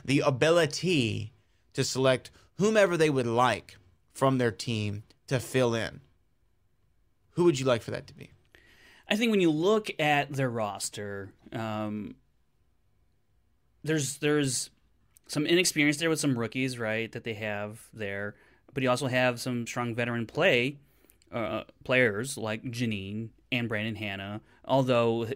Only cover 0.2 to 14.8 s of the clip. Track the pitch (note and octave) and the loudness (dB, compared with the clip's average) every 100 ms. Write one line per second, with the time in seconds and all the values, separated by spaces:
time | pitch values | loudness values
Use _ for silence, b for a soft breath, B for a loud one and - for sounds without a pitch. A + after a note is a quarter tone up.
0.2 | D3 B2 D3+ E3+ D3+ - F3+ D#3 A2+ G#2 | 2 2 4 4 2 -2 0 2 0 -2
1.2 | G#2 _ _ _ _ - B2+ C3 C3 B2+ | -8 _ _ _ _ -4 -4 2 2 2
2.2 | - b b - G#3 G#3+ F#3+ E3+ D#3 C3 | -2 b b 0 2 6 4 4 2 2
3.2 | A#2 A#2 B2 F#2+ - - _ _ _ - | 2 4 4 2 -6 -20 _ _ _ 0
4.2 | C3+ C3 A#2+ - - A2 G#2+ G#2 - _ | 2 4 0 -2 -4 -2 -2 -6 -12 _
5.2 | - C3 - C3 A#2+ A#2 G2 - _ _ | -4 -4 0 0 2 0 -4 -8 _ _
6.2 | _ _ _ _ _ _ _ _ _ _ | _ _ _ _ _ _ _ _ _ _
7.2 | _ - F3 C3+ C3 A#2 - A2 - - | _ 2 4 4 0 0 -2 -10 -12 -20
8.2 | - _ _ b b b b b b G#3 | -20 _ _ b b b b b b -2
9.2 | A#3 G3+ E3+ D3+ F#3 A3 G#3+ - D3+ C#3+ | 2 4 4 4 2 2 0 -2 2 2
10.2 | C#3 C#3 C3 A#2 G#2 G2 - G#2+ G#2 G2 | 0 -2 -2 -2 -4 -6 -10 -8 -10 -10
11.2 | G2 - - - A2+ G#2+ G#2+ G#2+ G2+ - | -12 -16 -14 -8 -6 -4 -4 -6 -8 -14
12.2 | _ _ _ _ _ _ _ _ _ _ | _ _ _ _ _ _ _ _ _ _
13.2 | _ _ _ _ _ _ D3 D#3 C3+ - | _ _ _ _ _ _ -4 -2 -2 -2
14.2 | D3 D3+ C3+ A#2+ - _ | 0 2 2 -2 -8 _